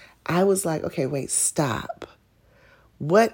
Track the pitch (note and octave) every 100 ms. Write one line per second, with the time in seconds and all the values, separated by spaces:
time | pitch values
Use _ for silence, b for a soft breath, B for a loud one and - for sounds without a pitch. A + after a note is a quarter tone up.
0 | b b - E3+ G3 F#3+ F3 D#3+ - -
1 | C3+ C#3+ - - - - C#3+ G2 - -
2 | - - _ _ b b b b b b
3 | D3 F#3+ A3+